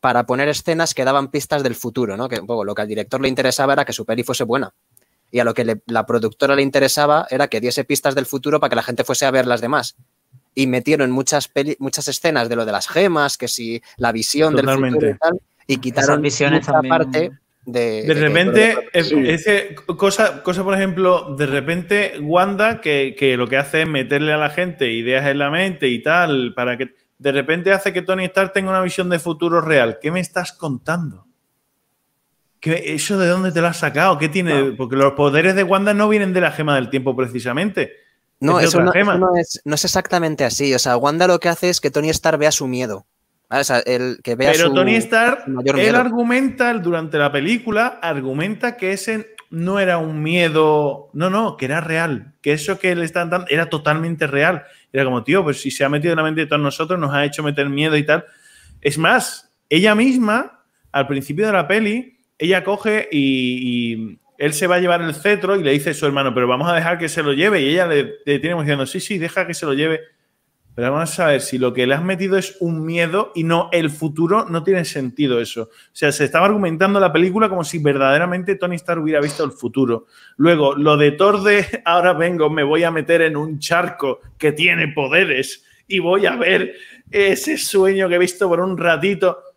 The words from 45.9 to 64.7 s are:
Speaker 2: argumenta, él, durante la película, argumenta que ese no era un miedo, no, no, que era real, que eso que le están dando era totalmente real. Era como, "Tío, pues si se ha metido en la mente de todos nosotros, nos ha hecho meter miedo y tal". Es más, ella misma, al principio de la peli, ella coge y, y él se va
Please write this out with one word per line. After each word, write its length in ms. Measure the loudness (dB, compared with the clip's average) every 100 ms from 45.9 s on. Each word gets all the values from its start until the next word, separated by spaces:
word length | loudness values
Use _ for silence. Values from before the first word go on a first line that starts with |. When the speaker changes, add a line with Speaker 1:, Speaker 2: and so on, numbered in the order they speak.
| 4
Speaker 2:
argumenta, 720 | 2 0 0 0 0 0 -2
él, 120 | 0
durante 360 | -2 -4 -2 0
la 120 | 0
película, 680 | 0 -2 -2 -2 -2 -2 -2
argumenta 760 | -6 -4 -4 -4 -6 -4 -6 -4
que 160 | -6
ese 420 | -4 -4 -6 -8 -20 -12
no 280 | -6 -2 0
era 200 | 2 0
un 240 | -2 -4
miedo, 880 | -2 2 2 4 4 4 0 -4 -10
no, 160 | -4 -2
no, 300 | 0 -2 -4
que 80 | -4
era 160 | -4
real, 500 | -2 -2 -2 -4 -8 _
que 140 | -2
eso 240 | 0 -2 -2
que 160 | -2 -2
le 80 |
están 240 | -2 -2 -2
dando 180 | -4 -4
era 180 | -4 -4
totalmente 580 | -2 -2 -2 -2 -4 -2
real. 380 | 0 0 0 -8 -20 _
Era 120 | -2
como, 180 | 0 -2
"Tío, 200 | 0 0
pues 160 | 0 -4
si 100 | -6
se 140 | -2
ha 60 | 0
metido 220 | 0 0
en 40 | 0
la 60 |
mente 200 | 0 -2
de 40 | -2
todos 160 | 0
nosotros, 360 | -2 -2 -4 -2
nos 140 | -2
ha 120 | 0 -2
hecho 160 | -2
meter 260 | -4 -2 -2
miedo 260 | 0 0 2
y 100 | 2
tal". 180 | 0 -2 _ _ -20 -20 -4
Es 160 | -4 0
más, 560 | 2 2 0 -12 _ _ _
ella 260 | 2 4
misma, 680 | 4 2 2 2 0 -4 _ _ _ _
al 160 | -4 -2
principio 400 | -4 -6 -4 0
de 60 |
la 160 | 0 0
peli, 480 | 0 0 -4 -6 _ _ _
ella 260 | 0 0
coge 440 | 0 -4 -2 -2 -2
y, 800 | -2 0 0 -2 -4 -4 -4 -4 -6
y 160 | -10 -14 _ _
él 160 | -4
se 120 | -2
va 100 | 0